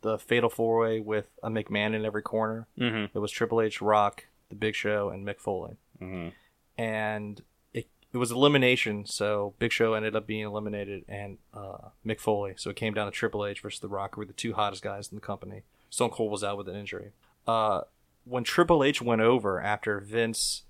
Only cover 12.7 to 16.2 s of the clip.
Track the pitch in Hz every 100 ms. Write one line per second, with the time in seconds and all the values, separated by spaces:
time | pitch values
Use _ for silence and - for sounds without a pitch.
12.7 | 101 110 107 101 - 113 104 101 101 -
13.7 | - 98 98 98 - 101 101 117 107 104
14.7 | 95 101 98 104 104 - 101 98 98 -
15.7 | _ _ - 120 -